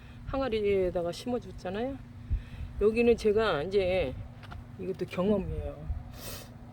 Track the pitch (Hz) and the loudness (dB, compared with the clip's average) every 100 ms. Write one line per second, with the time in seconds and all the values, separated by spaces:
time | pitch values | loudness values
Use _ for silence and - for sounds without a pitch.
0 | - - - 269 269 220 202 196 180 175 | -16 -12 -4 0 0 2 4 4 4 2
1 | 170 170 247 247 185 - 180 202 254 269 | -2 -2 -2 -4 -4 -8 -6 -2 -4 -4
2 | - - - - - - - - 202 226 | -12 -14 -2 -2 -2 -8 -8 4 4 6
3 | 240 226 214 202 220 151 165 196 180 185 | 6 6 6 4 4 2 2 2 4 2
4 | 139 127 - - - - - - 185 185 | 2 -2 -10 -12 -14 -14 -12 -8 -6 -4
5 | 175 - 190 208 170 151 143 143 156 - | -4 0 2 2 2 -2 -4 -6 -6 -6
6 | - - - - - - - | -6 -12 -10 -10 -12 -16 -16